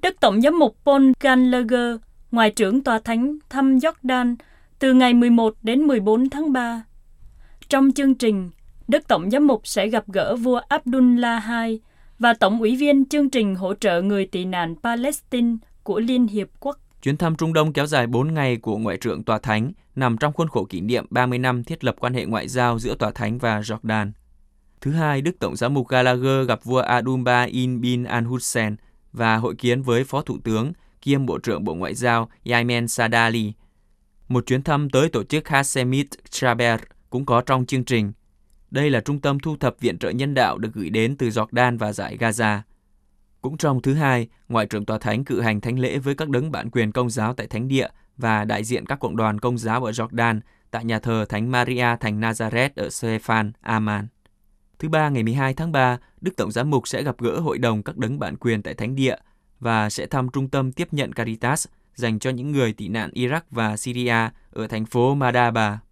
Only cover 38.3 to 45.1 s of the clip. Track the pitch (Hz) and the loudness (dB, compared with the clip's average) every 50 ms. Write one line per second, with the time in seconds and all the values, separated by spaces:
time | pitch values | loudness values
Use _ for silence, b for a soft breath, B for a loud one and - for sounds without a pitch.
38.3 | _ _ _ _ _ _ _ _ - 131 143 151 139 117 107 - 143 143 - 143 | _ _ _ _ _ _ _ _ -4 0 0 2 2 0 0 -2 -6 -2 0 0
39.3 | 139 139 - 165 151 143 - 127 - _ - 117 87 - - 92 87 123 139 143 | 0 0 -2 -4 -4 -2 -2 -4 -2 _ -2 -2 -2 -2 -4 -4 -4 -2 -4 -2
40.3 | 143 135 120 95 60 - - 110 - 110 95 78 101 110 110 120 139 135 131 117 | 2 2 2 2 0 -2 -6 -8 -8 -8 -8 -4 0 0 0 0 0 -2 -4 -2
41.3 | 107 117 107 - - 117 123 123 120 113 113 107 104 - 98 - 107 107 113 113 | 0 -2 -4 -2 0 0 2 2 0 -2 -4 -4 -4 -6 -8 -8 -6 -4 -4 -4
42.3 | 107 113 113 107 104 101 104 _ _ _ _ _ _ _ _ _ _ _ _ _ | -2 0 0 -2 -2 -2 -6 _ _ _ _ _ _ _ _ _ _ _ _ _
43.3 | _ _ - - 156 160 - 151 139 127 120 135 135 156 156 135 131 120 117 113 | _ _ -8 -8 -6 -2 0 0 0 0 0 0 0 2 2 2 2 0 -2 -6
44.3 | _ _ _ _ 117 117 107 104 - 107 104 104 110 110 - 110 | _ _ _ _ -2 -2 -2 0 -4 -6 -4 -4 -6 -4 -2 -2